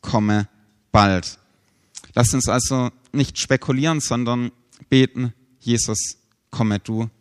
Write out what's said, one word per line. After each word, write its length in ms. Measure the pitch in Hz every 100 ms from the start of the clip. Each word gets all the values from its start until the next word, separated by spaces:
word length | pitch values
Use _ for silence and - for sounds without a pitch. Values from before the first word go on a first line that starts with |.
komme 480 | - 113 107 107 104 _ _ _ _
bald.“ 480 | 107 101 95 - - _ _ _ _ _ - -
Lass 200 | - 120
uns 140 | 131 120
also 420 | 120 - 131 123 - _
nicht 260 | 143 135 -
spekulieren, 640 | - 131 - 131 156 156
sondern 500 | - 120 120 120 120 - _ _ -
beten, 440 | 135 131 - 123 - _ _
„Jesus, 560 | - 117 113 107 - - _ _ _
komme 300 | - 110 104
du 280 | - 110 113 _